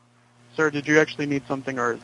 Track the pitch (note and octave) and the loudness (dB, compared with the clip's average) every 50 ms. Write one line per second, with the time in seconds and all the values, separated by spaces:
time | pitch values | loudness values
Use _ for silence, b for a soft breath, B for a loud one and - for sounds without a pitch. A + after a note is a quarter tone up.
0 | _ _ _ _ _ _ _ _ - - - - D#3 D3+ D3 C#3+ C#3+ - D3+ D#3 | _ _ _ _ _ _ _ _ -20 -8 -2 -2 0 0 0 -2 0 4 4 4
1 | D3+ - - - D3 C#3+ C#3+ C#3 - - C#3+ C3+ C3 C#3 C3+ B2 A#2+ A#2+ A2+ G#2+ | 4 4 0 -4 -2 -2 -2 -2 -2 -4 -6 -4 -4 -4 -4 -2 -2 -2 -2 -4